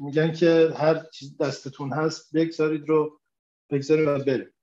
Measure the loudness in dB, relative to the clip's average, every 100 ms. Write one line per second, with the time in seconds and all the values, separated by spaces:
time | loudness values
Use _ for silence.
0 | -4 0 0 2 4 6 4 2 0 0
1 | -4 -18 -14 -6 -6 -6 -12 -10 -8 -4
2 | -4 -4 -4 -2 -2 -2 -2 -2 0 0
3 | 0 -6 _ _ _ _ _ -4 2 2
4 | 2 0 -2 -2 -4 _